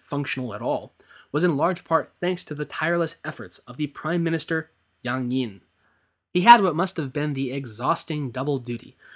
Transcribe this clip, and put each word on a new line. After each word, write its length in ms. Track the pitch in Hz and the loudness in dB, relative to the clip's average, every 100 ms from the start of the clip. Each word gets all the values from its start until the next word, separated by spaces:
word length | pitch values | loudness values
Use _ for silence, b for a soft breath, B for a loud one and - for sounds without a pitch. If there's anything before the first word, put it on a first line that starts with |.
functional 520 | - 143 139 - 127 | -6 -4 -2 -4 -6
at 80 | 104 | -4
all 320 | 120 135 92 _ B B B | -2 -4 -6 _ B B B
was 140 | 147 | 0
in 120 | 175 139 | 2 2
large 280 | 165 175 | 0 0
part 280 | - 165 - - | 0 0 0 -4
thanks 240 | 175 180 | -4 -4
to 100 | - | -6
the 100 | 147 | -8
tireless 520 | 147 - 160 170 165 - | -8 -4 -2 0 -2 -4
efforts 340 | - - 98 - | -10 -10 -8 -10
of 160 | - 123 | -10 -6
the 100 | 147 | -6
Prime 360 | - 151 175 | -6 -2 0
Minister 480 | 165 160 - 160 156 _ _ _ | 0 0 -2 -4 -4 _ _ _
Yang 280 | 120 131 123 | -4 -2 -2
Yin. 300 | 131 123 98 _ _ _ _ _ _ _ | -2 -2 -6 _ _ _ _ _ _ _
He 80 | 180 | 4
had 200 | 196 240 | 10 10
what 140 | 190 156 | 8 2
must 200 | 185 - | 0 -2
have 160 | 139 | -4
been 220 | 147 151 | -2 -2
the 180 | 135 135 | -2 -4
exhausting 760 | 139 127 107 127 165 - 151 139 | -4 -6 -4 0 0 -2 -4 -4
double 280 | 117 139 139 | -4 -2 -2
duty 380 | 120 120 - - B | -2 -8 -8 -20 B